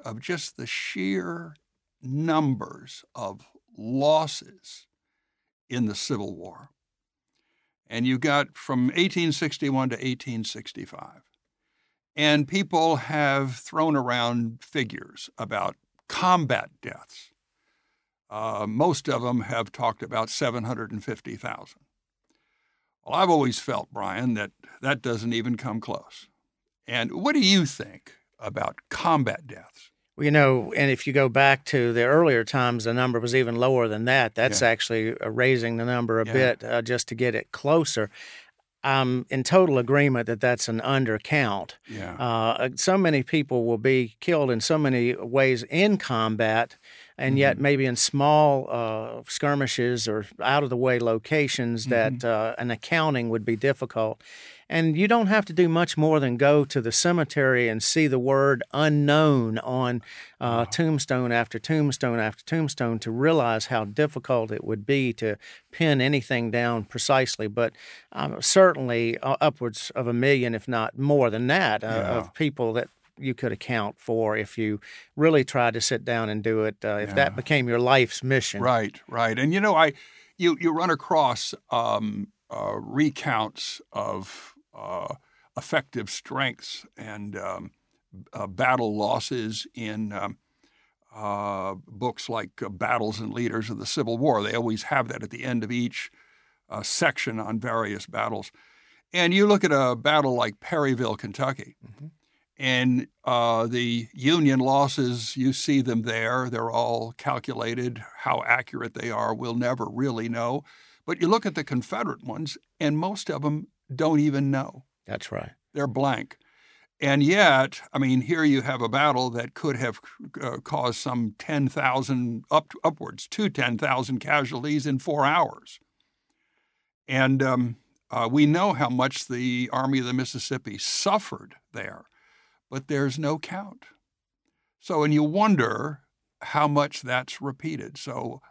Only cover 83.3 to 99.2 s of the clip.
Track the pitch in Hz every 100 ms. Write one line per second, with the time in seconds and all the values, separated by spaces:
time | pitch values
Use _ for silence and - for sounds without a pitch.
83.3 | 117 107 - - - - - 104 98 95
84.3 | - - _ _ 107 104 90 - - _
85.3 | _ _ - - 156 - 120 104 - -
86.3 | 131 131 113 - - - - 110 104 104
87.3 | 101 95 92 - _ _ _ _ 95 -
88.3 | 104 101 92 127 127 113 107 104 117 -
89.3 | 127 110 110 - - 110 107 107 101 98
90.3 | - _ _ _ _ _ _ _ 110 104
91.3 | 101 101 98 95 95 - 107 123 - -
92.3 | 113 101 - 104 92 110 120 110 110 110
93.3 | 110 120 113 113 110 110 - 117 117 147
94.3 | 113 104 117 117 107 - 139 117 - 107
95.3 | 120 127 120 107 120 120 - - _ _
96.3 | _ _ _ - 104 - - 160 - -
97.3 | 110 104 110 123 113 104 98 - 107 110
98.3 | 104 101 _ _ _ _ _ _ 175